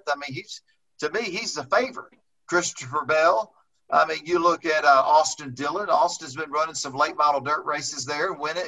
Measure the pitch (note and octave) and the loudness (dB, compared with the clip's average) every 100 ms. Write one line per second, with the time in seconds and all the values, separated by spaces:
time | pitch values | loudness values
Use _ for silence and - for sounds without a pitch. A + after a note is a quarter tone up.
0 | - C#3+ C#3+ C3+ - - _ _ _ - | -2 -4 -6 -12 -12 -18 _ _ _ -8
1 | D3+ F#3 A#3 F3+ A#3 - B2+ G3+ C4 - | -4 -4 -4 -6 -6 -8 -2 0 0 -6
2 | - _ _ _ - F3 F3 - B2+ D3 | -16 _ _ _ -2 0 0 -6 -6 -4
3 | C3 D#3 D#3+ - - _ _ _ - - | 0 4 4 4 -2 _ _ _ 0 2
4 | D#3 D#3 D3+ F3 E3+ E3 E3 D#3 D3 C3+ | 2 -2 -2 2 2 2 0 2 6 6
5 | - D3+ - - C#3+ B2 D3 F3 G3+ D#3+ | 6 4 4 -2 -10 -6 -4 -4 0 2
6 | E3+ - D#3+ C3 D3+ D3 D#3+ D3 C#3+ C3 | 2 -2 -10 -10 -4 -2 -2 -4 -6 0
7 | D#3 - D3 C#3+ C3 D3+ D#3 D3+ C#3+ D3 | 0 2 2 2 0 -2 -2 -6 -6 -8
8 | B2 D3 F3+ D#3 D3+ E3+ | -6 -4 -4 -4 -6 -6